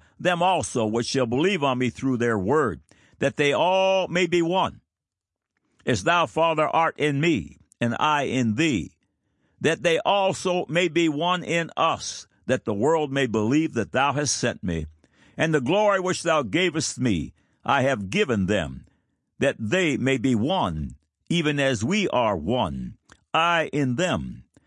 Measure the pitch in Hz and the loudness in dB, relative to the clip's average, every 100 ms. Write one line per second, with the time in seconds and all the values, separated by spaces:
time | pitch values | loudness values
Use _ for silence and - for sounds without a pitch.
0 | - - 170 175 180 175 - 127 110 110 | -6 -6 -2 2 2 0 -2 -2 -2 -2
1 | 117 135 123 123 175 196 139 123 127 - | -2 -2 0 0 0 0 0 0 -2 -2
2 | 135 123 120 110 92 151 131 85 - _ | -2 0 0 0 0 0 0 -4 -12 _
3 | _ - 139 - 143 120 170 190 190 190 | _ -4 -4 0 0 2 2 2 2 2
4 | 180 175 180 175 165 185 143 - _ _ | 0 0 0 2 2 0 -2 -4 _ _
5 | _ _ _ _ _ _ _ _ - 110 | _ _ _ _ _ _ _ _ -2 -2
6 | 107 175 160 - 165 156 151 - 165 - | 2 2 2 2 0 2 0 2 0 0
7 | 147 139 165 135 76 - _ - 120 117 | -2 2 2 0 -2 -12 _ -4 -2 0
8 | 151 147 135 127 120 107 165 113 71 _ | 2 2 0 0 0 2 2 0 -4 _
9 | _ _ _ _ _ - 143 160 170 160 | _ _ _ _ _ -4 -2 0 2 2
10 | - 202 190 - 185 180 - 160 180 156 | 2 2 2 0 -2 -2 -2 0 0 2
11 | 170 143 170 180 - 170 165 - 165 143 | 0 0 0 -2 -2 -4 -2 0 0 0
12 | - - - _ - 127 - 101 123 165 | -6 -14 -16 _ -2 -2 -2 0 2 2
13 | 147 135 135 107 107 147 160 127 92 123 | 0 0 0 2 2 2 0 -2 -2 0
14 | 139 135 147 - 123 - 92 82 76 - | 0 0 -2 -2 -4 -4 -4 -4 -6 -12
15 | _ _ _ - 160 151 123 190 214 196 | _ _ _ -4 0 0 2 2 2 2
16 | 185 175 170 160 120 147 185 156 - - | 0 -2 0 0 0 0 0 0 -4 -2
17 | 127 90 71 - _ _ - 135 131 127 | 0 0 -4 -12 _ _ -2 2 2 0
18 | 95 165 180 110 92 104 76 65 - _ | -2 -2 0 0 2 0 -2 -8 -18 _
19 | _ _ _ - 139 - 110 180 175 117 | _ _ _ -4 -2 -2 -2 0 0 0
20 | 123 135 131 117 123 185 110 78 69 62 | 0 0 0 0 0 0 -2 -4 -8 -12
21 | _ _ - 170 151 143 135 120 113 208 | _ _ -4 -2 0 0 0 0 0 0
22 | 185 123 113 95 78 123 95 67 62 - | 0 0 0 0 -2 -2 -2 -4 -10 -14
23 | _ - _ 156 170 170 151 147 135 123 | _ -20 _ 0 2 0 0 -2 -2 0
24 | 180 110 65 58 - _ | 0 -2 -4 -12 -20 _